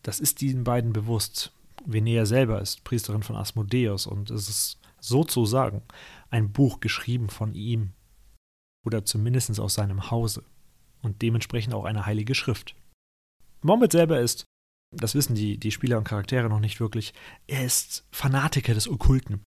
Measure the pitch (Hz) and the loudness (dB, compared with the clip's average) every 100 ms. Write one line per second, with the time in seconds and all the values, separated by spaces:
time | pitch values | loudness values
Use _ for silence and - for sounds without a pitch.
0 | - - 147 - 139 131 123 123 117 110 | -8 -2 -2 0 -2 0 0 0 0 -2
1 | 107 113 - - - _ - - - 110 | 0 -2 -2 -6 -10 _ -20 -14 -4 0
2 | 110 117 104 123 123 104 98 - - 120 | 2 2 4 4 2 0 -4 -8 -4 -4
3 | - 104 104 107 98 117 101 127 113 95 | -2 -4 -4 -6 -4 -4 0 2 2 0
4 | - 101 101 110 101 101 - - - _ | -4 -6 -6 -6 -4 -4 -4 -6 -20 _
5 | - 123 165 123 107 127 123 113 - - | 0 2 2 2 2 2 0 -4 -10 -20
6 | - - - 110 104 104 135 - 110 - | -20 -20 -2 0 0 4 2 2 -4 -4
7 | - 123 107 - 107 98 107 117 101 - | -2 -2 -4 -4 -6 -4 -2 -2 -2 -8
8 | _ - - - _ _ _ _ 117 110 | _ -20 -20 -20 _ _ _ _ -4 -2
9 | 98 107 113 127 - 107 98 - 101 98 | -2 0 2 2 0 -2 -2 -2 0 -2
10 | - 117 113 - - - - _ _ _ | -2 -2 0 -4 -12 -20 -20 _ _ _
11 | 117 98 117 117 - 120 107 107 98 107 | -6 -2 0 0 0 -4 -2 -4 -2 -2
12 | 101 107 110 131 - 110 - - - _ | -2 -2 0 -2 -2 -4 -6 -20 -20 _
13 | _ _ _ _ - - 151 220 226 165 | _ _ _ _ -20 -2 4 6 8 6
14 | 165 147 120 - - _ _ _ _ - | 6 4 2 -2 -10 _ _ _ _ -6
15 | 110 143 139 110 104 101 107 - 127 117 | -2 0 2 0 0 -2 -4 -2 0 0
16 | 107 107 98 127 113 107 107 - 113 113 | 0 -4 0 0 2 2 0 -2 -2 -2
17 | 104 - - - - 135 131 - - - | -6 -12 -20 -20 -6 -4 0 -2 -2 -12
18 | _ - 139 135 147 135 120 107 - 143 | _ -2 0 2 2 0 2 0 0 4
19 | - 131 - 104 | 6 6 2 -8